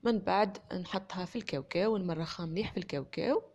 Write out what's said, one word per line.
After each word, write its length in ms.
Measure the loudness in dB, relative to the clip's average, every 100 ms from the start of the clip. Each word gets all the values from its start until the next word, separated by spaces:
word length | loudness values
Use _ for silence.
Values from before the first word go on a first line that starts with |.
من 160 | 2 2
بعد 380 | 4 4 2 0 -8
نحطها 520 | -8 -4 -4 -4 -6 -4
في 100 | -4
الكاوكاو 580 | -4 -4 -2 2 2
ونمرخها 520 | 2 0 0 -2 -4 -4
مليح 260 | -2 -2
في 60 | -2
الكاوكاو 680 | -2 -4 -4 -2 2 2 0